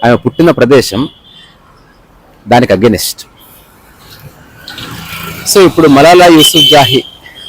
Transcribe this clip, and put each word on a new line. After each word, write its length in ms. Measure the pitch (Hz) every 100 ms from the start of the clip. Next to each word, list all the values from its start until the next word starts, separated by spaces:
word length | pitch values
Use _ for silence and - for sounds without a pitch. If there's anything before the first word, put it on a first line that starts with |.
ఆమె 120 | 117 120
పుట్టిన 340 | 127 - 165
ప్రదేశం 580 | 139 120 135 - 98 143 - _ _ - _ _ _ _ _ _ _ _ _ 104
దానికి 240 | 117 117
against. 540 | 95 117 95 - - - _ - - _ _ _ _ - - - - - - - - - - - - - - -
So, 120 | 208 180
ఇప్పుడు 220 | 170 160
మలాలా 380 | 139 156 180 175
యూసుఫ్ 440 | 160 151 160 -
జాహీ 340 | - 135 131 - - - -